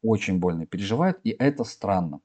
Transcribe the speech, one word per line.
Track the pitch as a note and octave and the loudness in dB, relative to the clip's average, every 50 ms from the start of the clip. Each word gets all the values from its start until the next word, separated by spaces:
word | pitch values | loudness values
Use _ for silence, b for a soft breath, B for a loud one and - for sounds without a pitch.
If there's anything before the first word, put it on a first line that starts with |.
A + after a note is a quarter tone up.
| - | 2
Очень | A2+ A2 G2+ - - F#2+ F2+ | 2 2 2 2 0 0 2
больно | F2 F2+ F2 E2 E2 | 2 0 0 -2 -6
переживают, | - - F2+ G2+ G2 A2 B2 E3+ F#3+ F3+ - _ | -6 -6 -8 -4 -2 0 2 2 0 0 0 _
и | A2+ | -4
это | A2 - B2 C#3 C#3+ C#3+ A#2+ | -2 2 2 2 2 2 -6
странно. | A2+ - - - G2+ G2 F#2 F2 D#2+ C#2+ C#2+ _ | -6 -6 -8 -2 0 2 2 2 -2 -4 -10 _